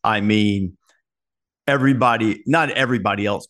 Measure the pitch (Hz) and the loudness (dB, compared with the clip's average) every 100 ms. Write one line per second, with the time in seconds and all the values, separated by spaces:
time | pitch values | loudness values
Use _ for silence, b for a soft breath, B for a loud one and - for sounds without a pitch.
0 | 107 107 104 107 104 101 92 - _ _ | -2 0 0 2 2 0 -4 -10 _ _
1 | _ _ _ _ _ _ - 139 135 127 | _ _ _ _ _ _ -2 0 2 2
2 | 127 113 110 - - 160 147 120 131 123 | 2 2 0 -2 0 0 0 -2 -2 -2
3 | 101 101 101 101 - | -2 -2 -2 -4 -4